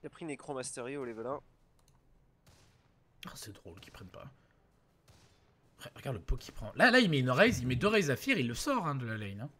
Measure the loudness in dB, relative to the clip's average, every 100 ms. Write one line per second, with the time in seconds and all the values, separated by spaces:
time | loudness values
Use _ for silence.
0 | -16 -12 -10 -8 -6 -6 -6 -8 -8 -6
1 | -6 -6 -6 -6 -8 _ _ _ _ _
2 | _ _ _ _ _ -20 _ _ _ _
3 | _ _ -16 -14 -16 -16 -16 -18 -18 -18
4 | -18 -16 -18 -20 _ _ _ _ _ _
5 | _ -20 -20 _ _ _ _ _ -18 -10
6 | -8 -6 -2 -2 -2 -10 -10 4 6 8
7 | 6 4 4 6 6 4 0 2 4 4
8 | 4 0 0 2 2 -2 -2 0 0 -2
9 | -4 -6 -6 -8 -10 -14